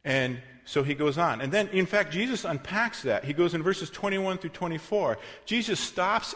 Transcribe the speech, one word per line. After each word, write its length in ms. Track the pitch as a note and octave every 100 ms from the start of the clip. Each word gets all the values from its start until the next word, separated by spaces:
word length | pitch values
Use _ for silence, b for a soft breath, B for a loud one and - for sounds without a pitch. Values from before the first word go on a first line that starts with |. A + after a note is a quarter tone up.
| C#3
And 360 | C3 B2+ B2 - - -
so 180 | D3
he 120 | C#3 C#3
goes 220 | D3+ C#3+
on. 220 | E3+ A#2
And 120 | C3+
then, 180 | G3+ G#3
in 160 | F#3+ F3+
fact, 260 | G#3 D#3+
Jesus 320 | E3+ B3 A#3
unpacks 600 | F#3 C#3+ - G3+ A#3 -
that. 200 | C3 G2+
He 100 | C3+
goes 200 | D3 F3
in 100 | E3+
verses 260 | E3 F#3+ D#3+
twenty-one 480 | - G3+ G3 F#3+ F#3
through 120 | E3+
twenty-four. 680 | - E3+ D#3+ - G#3 D3 G#2+ B B -
Jesus 340 | A#3 A3 F#3
stops 560 | - F3+ F#3 A3 -